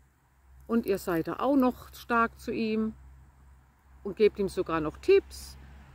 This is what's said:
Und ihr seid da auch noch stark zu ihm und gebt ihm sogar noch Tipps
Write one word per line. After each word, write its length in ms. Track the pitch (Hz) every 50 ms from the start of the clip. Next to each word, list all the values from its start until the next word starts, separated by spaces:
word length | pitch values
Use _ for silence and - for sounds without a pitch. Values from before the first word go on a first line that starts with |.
| _ _ _ _ _ _ _ _ _ _ - - -
Und 200 | - 226 233 220
ihr 120 | - 196 180
seid 300 | - 196 170 165 160 170
da 80 | - -
auch 180 | - 254 294
noch 360 | 277 254 254 247 - - - -
stark 460 | - - - 240 233 226 226 - -
zu 120 | - 240
ihm 420 | - - 226 220 220 220 220 220 220 - - - - - - _ _ _ - - - _ _ _ _ _ _ _ - -
und 140 | - 208 180
gebt 220 | - 214 208 - -
ihm 100 | 196 180
sogar 320 | - 190 180 - 165 165
noch 180 | 156 151 - -
Tipps 600 | - - 392 392 - - - - - - - - - - - - - -